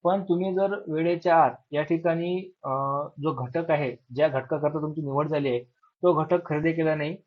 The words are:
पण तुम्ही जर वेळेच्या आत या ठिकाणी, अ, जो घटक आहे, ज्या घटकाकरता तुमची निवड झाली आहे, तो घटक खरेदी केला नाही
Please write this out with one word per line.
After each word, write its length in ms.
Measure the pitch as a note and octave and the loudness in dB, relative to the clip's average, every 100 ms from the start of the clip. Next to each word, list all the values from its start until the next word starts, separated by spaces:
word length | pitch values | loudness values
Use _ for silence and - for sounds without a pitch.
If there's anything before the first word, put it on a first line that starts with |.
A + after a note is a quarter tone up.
पण 200 | F3 G3 | 2 0
तुम्ही 300 | F#3+ F3 F#3+ | 0 0 0
जर 300 | F#3 G3 G3+ - | 0 0 -2 -4
वेळेच्या 480 | D#3 E3 E3+ F3 E3 | 0 0 2 4 6
आत 160 | C#3 - _ | 6 2 _
या 120 | D3 | -4
ठिकाणी, 720 | D3+ E3 E3+ E3 E3+ F#3 F#3+ _ | 0 0 2 0 -2 -4 -6 _
अ, 60 | C#3 C3+ C#3 C#3 D3 - | -6 -2 -2 -2 -6 -4
जो 120 | D3 | -4
घटक 380 | C3 B2 E3 E3 | -4 -4 -4 0
आहे, 240 | D3+ C3+ B2 _ B2 | 0 0 -6 _ 0
ज्या 120 | D#3 | 2
घटकाकरता 540 | C3 B2+ D3+ D3 D#3 | 2 -2 -2 0 -2
तुमची 200 | D#3 D#3 | -4 -4
निवड 260 | C#3+ C#3 D3 | -2 -2 0
झाली 220 | D3+ C#3 | 0 0
आहे, 100 | A#2+ B2 _ _ _ | -2 -4 _ _ _
तो 100 | F3+ | 2
घटक 320 | D#3 D#3 F3 F3 | 2 2 0 0
खरेदी 280 | D3+ D#3+ | 0 0
केला 220 | E3 D#3+ D3+ | 0 0 0
नाही 220 | D3 F#3+ | -4 -8